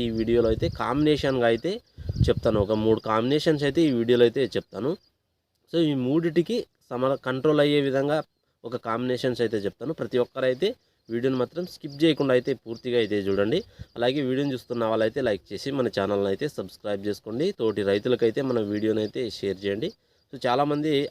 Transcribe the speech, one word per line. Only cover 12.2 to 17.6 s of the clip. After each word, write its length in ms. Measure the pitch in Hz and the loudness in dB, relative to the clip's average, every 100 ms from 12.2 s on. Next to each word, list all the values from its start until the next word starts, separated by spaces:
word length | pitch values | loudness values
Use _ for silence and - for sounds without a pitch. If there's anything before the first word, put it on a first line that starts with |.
| 139 | 4
అయితే 160 | 127 123 127 | 2 2 -6
పూర్తిగా 320 | 113 117 127 120 | -6 -10 -2 0
అయితే 160 | 107 104 | 2 0
చూడండి. 340 | 98 98 104 147 - - - - | 0 2 2 0 -4 -16 -16 -2
అలాగే 240 | 120 139 131 | -2 0 -2
వీడియోని 240 | 131 143 | -2 -2
చూస్తున్న 300 | 127 - 117 113 | -4 -6 -2 0
వాళ్ళైతే 300 | 110 110 113 127 | 2 0 0 -2
లైక్ 160 | 101 - | -2 -6
చేసి 180 | 98 139 135 | -10 -6 -2
మన 100 | 120 101 | 0 0
ఛానల్ని 320 | 98 101 98 | 0 0 0
అయితే 160 | 98 147 | -2 -4
సబ్స్క్రైబ్ 480 | - 95 - 107 101 104 | -6 -12 -10 -8 -6 -4
చేసుకోండి. 380 | 101 - 113 180 | -6 -6 -4 -4
తోటి 240 | - | -2